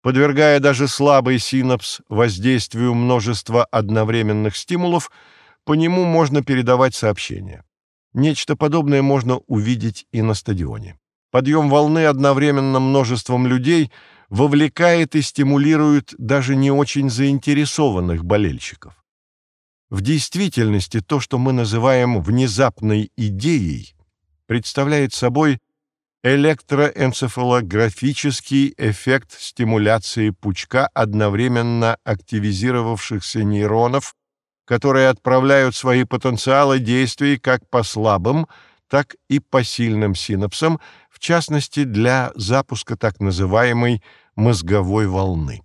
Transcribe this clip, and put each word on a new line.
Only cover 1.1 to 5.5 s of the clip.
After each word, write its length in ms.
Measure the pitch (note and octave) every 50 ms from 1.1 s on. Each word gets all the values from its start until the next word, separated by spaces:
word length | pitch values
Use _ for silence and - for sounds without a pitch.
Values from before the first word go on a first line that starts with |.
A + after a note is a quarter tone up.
| C#3+ C3+ A#2 B2+ B2+
синапс 640 | A#2+ - - C3 C3 B2+ B2+ B2+ A#2 - - - - _ _
воздействию 840 | A2 G#2 A#2+ A2+ F#2 F2+ G#2 B2+ C3 A#2+ - - - A2+ A#2+ B2 A#2+
множества 680 | A#2+ A#2+ B2 B2+ A#2+ G2+ A#2+ A#2 - - - A2+ A#2+ A2+
одновременных 920 | _ - A#2 G#2+ G2+ A2 A2 A2 G#2+ A2+ A#2 A2 G#2+ G#2+ G#2+ G#2+ G#2+ F#2
стимулов, 540 | - - - F3 F3 F3 F3 E3+ E3 - - _ - _ _ _ _ _ _